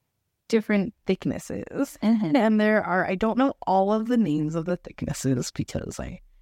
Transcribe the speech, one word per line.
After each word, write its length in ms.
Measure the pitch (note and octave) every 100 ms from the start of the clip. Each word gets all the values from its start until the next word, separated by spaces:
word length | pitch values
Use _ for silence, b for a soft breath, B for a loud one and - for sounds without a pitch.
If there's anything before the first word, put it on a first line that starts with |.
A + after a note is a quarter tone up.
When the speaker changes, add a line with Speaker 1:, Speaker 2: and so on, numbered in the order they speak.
| _ _ _ _ -
Speaker 1:
different 460 | A3 G#3+ G3+ F#3 - -
thicknesses. 920 | F#3+ - - - - - - C#4 -
Speaker 2:
Mm-hmm. 320 | G#3 A3+ F#3+ C#4+
Speaker 1:
And 220 | A3 G#3+
there 220 | G#3+ G#3+
are, 220 | F3 F3+ E3
I 80 |
don't 220 | F#3 A3 A3
know 140 | C4+ - -
all 260 | F#3+ G3
of 140 | A3 A3+
the 80 | A#3+
names 380 | F3 D3+ D3+
of 100 | D#3+ E3+
the 100 | F3+
thicknesses 720 | - - - - C3 A#2+ -
because 480 | - - - - -
I 200 | B1+ - - _